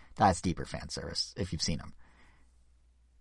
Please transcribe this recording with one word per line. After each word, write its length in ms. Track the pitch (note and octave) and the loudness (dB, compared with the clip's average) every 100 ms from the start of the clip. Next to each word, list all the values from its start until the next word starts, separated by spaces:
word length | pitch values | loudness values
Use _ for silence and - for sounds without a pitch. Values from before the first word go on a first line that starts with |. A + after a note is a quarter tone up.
| - - | -14 6
that's 260 | G#2 E2+ | 6 6
deeper 240 | F#2 D2 C2 | 2 0 -4
fan 240 | - - | -6 -6
service, 440 | - - - - - | -8 -4 -4 -4 -4
if 140 | F#2+ | -4
you've 80 | - | -2
seen 180 | - - | 0 -2
'em. 140 | - - - - - - - - - - - - - - | -6 -14 -20 -20 -20 -20 -20 -20 -20 -20 -20 -20 -20 6